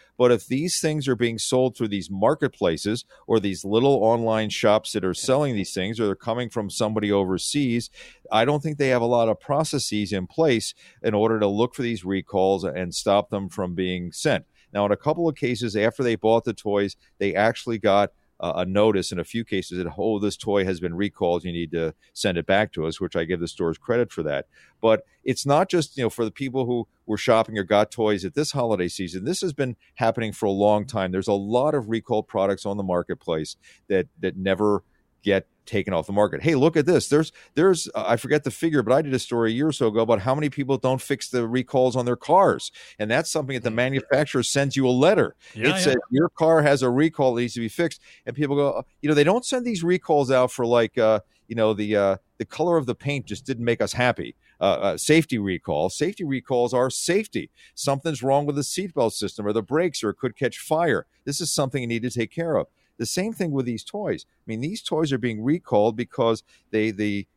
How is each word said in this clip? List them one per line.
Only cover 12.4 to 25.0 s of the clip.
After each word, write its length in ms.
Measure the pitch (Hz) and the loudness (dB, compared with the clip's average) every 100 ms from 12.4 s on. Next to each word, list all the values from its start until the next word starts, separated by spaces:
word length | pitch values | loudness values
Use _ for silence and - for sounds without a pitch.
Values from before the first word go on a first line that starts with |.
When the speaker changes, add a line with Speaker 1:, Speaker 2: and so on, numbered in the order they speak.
| 95 98 | 2 2
Speaker 1:
and 320 | 87 76 90 - | -2 -4 -6 -4
stop 340 | - 101 - | 2 2 2
them 200 | 104 95 | -4 -6
from 260 | - 90 87 | -6 -6 -4
being 360 | 92 90 87 | -2 -4 -6
sent. 340 | - 156 98 - _ _ | -4 -2 -2 -4 _ _
Now, 100 | 101 101 | -2 0
in 40 | |
a 60 | - | 0
couple 320 | - 156 165 | 0 0 -2
of 60 | 139 | -2
cases, 400 | 123 113 117 104 | -4 -4 -2 0
after 260 | 110 - | 0 2
they 140 | 123 110 | 0 2
bought 280 | 110 113 | 4 4
the 100 | 117 | 2
toys, 420 | 104 107 101 101 - _ - | -6 -2 -2 -2 -6 _ -4
they 160 | 101 87 | 0 2
actually 420 | 110 - - 113 | 2 0 -4 -2
got, 360 | 104 101 98 _ _ - | 2 4 2 _ _ -10
uh, 140 | 85 80 | -6 -4
a 80 | 90 | 0
notice 460 | 98 110 98 87 | 4 4 2 -2
in 80 | 90 | -6
a 40 | |
few 200 | 82 113 | -6 -6
cases 400 | 113 98 - 90 | -4 -4 -4 -6
that, 80 | 85 80 | -6 -4
"Oh, 220 | 101 107 | -2 0
this 180 | 104 - | -2 -4
toy 260 | 110 101 | 0 0
has 160 | 95 87 | 0 -2
been 140 | 87 | -6
recalled. 500 | 85 101 - 90 87 | -4 -6 -2 0 0
You 80 | 87 | -2
need 200 | 85 82 | -6 -6
to 240 | 85 80 - _ | -4 -4 -6 _
send 240 | - 104 85 | -4 -2 -2
it 80 | 80 | 2
back 260 | 98 110 | 2 0
to 120 | - 80 | -4 -6
us," 160 | - | -4
which 140 | 90 87 | -4 -4
I 100 | 82 | -4
give 140 | 90 | -4
the 80 | 85 | -6
stores 320 | - 85 80 | -4 -4 -2
credit 320 | - 120 117 | -2 -2 -2
for 100 | - | -4
that. 220 | 76 69 - _ _ _ | -4 -4 -6 _ _ _
But 280 | 110 110 | 2 2